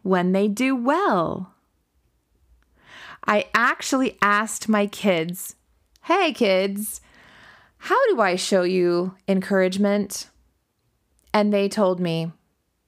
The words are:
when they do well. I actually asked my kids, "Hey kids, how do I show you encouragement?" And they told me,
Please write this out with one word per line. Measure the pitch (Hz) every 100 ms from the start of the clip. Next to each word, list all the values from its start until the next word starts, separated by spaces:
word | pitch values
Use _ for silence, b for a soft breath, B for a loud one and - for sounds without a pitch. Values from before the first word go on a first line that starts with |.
when | 185 185 180
they | 190 208
do | 208 262
well. | 262 233 320 392 202 160 - 185 _ _ _ _ _ _ _ _ _ _ _ _ B B B B B -
I | 208 -
actually | 220 247 320 - 269 254 -
asked | 202 208 220 - -
my | 214 202
kids, | - 208 170 165 180 - - _ _ _ _
"Hey | - 349 339
kids, | 233 208 185 196 202 214 - B B B B B B B _
how | - 415 539
do | 302
I | 196
show | 180 - 196
you | 180 185 175 175 180 185 -
encouragement?" | 190 - 196 185 190 202 202 196 - - _ _ _ _ _ _ _ _ _ _
And | 214 208
they | 202 196
told | 220 190 180
me, | 180 165 165 - _ _ _ _